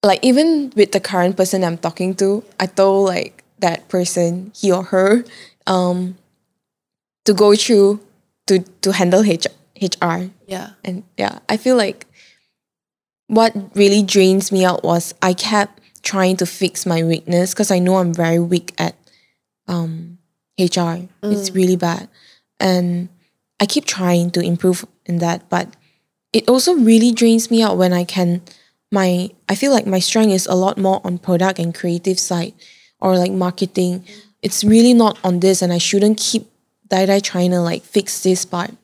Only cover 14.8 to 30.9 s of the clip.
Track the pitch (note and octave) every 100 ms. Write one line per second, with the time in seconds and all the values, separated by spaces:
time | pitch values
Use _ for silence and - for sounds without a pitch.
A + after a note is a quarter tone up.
14.8 | - E3+ - - F#3 F3+ G#3+ G#3 G3+ _
15.8 | _ - - G3 F#3 F#3 F3 - - -
16.8 | F#3+ E3 E3 D#3+ - F3 F#3 - G#3 F3+
17.8 | F3+ F#3+ F3+ E3+ E3 E3+ E3+ F3+ F3 -
18.8 | E3+ - _ _ _ _ _ _ - F3
19.8 | E3 D#3+ E3+ F3 _ _ _ - F3+ F3+
20.8 | E3+ E3+ F3+ _ G#3 G#3 G3 F#3+ F#3 F#3
21.8 | F3 E3+ - _ _ _ _ _ F#3+ F3+
22.8 | F3+ F3 F3+ _ _ _ _ _ G3+ D4
23.8 | D4 - F3+ F3 F3 F3 F3 E3+ F#3 F3+
24.8 | - _ - F3 E3+ F3 _ F3+ - _
25.8 | _ _ _ _ _ A3+ - B3+ D4 F4
26.8 | A3+ A3+ A#3+ A#3 A#3 A3+ A3+ A3+ G#3+ F#3
27.8 | F#3 F3+ F3 F#3 F3 F3 F3 - _ _
28.8 | _ G3+ F#3 F3+ F#3 - - G3 C#4 B3+
29.8 | G3+ F#3+ F3+ A3+ A3 F#3 - F#3 F#3+ -
30.8 | F#3+